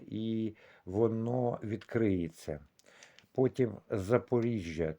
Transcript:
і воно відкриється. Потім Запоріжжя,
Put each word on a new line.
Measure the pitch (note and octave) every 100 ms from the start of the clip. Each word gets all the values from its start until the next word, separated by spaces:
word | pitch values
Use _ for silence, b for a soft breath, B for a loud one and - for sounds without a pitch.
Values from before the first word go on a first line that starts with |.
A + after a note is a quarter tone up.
| -
і | G#2+ A2+ A2 A2 B B B -
воно | F#2+ A2+ A2+ A2+ B2+ A#2+ -
відкриється. | G#2+ G#2+ - A#2+ A2 F#2+ E2 - - D2 C#2+ _ B B B B B
Потім | - B2+ B2+ A#2+ G2+ -
Запоріжжя, | A2 F#2 A#2+ - B2 A#2 A2+ E2 D#2+ D#2+